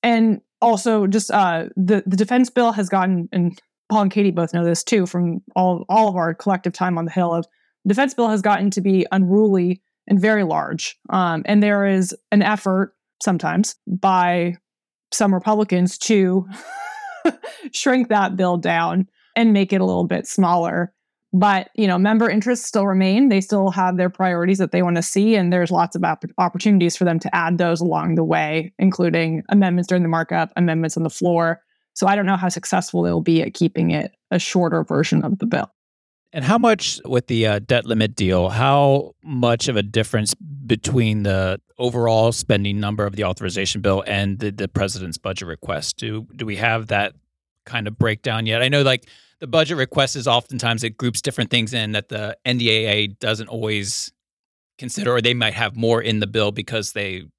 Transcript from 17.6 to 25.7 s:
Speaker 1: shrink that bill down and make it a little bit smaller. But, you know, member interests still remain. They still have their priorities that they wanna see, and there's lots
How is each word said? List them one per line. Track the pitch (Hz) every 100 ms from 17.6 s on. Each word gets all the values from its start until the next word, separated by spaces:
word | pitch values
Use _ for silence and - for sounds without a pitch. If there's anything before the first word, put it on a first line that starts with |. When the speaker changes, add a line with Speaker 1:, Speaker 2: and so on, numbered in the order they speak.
| 339
Speaker 1:
shrink | - 285 254 240
that | 208 190 185
bill | 180 175
down | 175 170 170 175 190 _ _ -
and | 233
make | 202 190
it | 196
a | 185
little | 180 175
bit | 180 -
smaller. | - 180 175 170 175 175 _ _ _ _
But, | 185 202 190 - -
you | 202
know, | 180
member | 202 220 226
interests | 214 214 240 -
still | 220 196
remain. | 190 190 202 277
They | 196
still | 190 208 190
have | 185 185 180
their | 180
priorities | - 185 175 175 190
that | 185
they | 180
wanna | 180 170
see, | 175 196 208 220
and | 175
there's | 180
lots | 170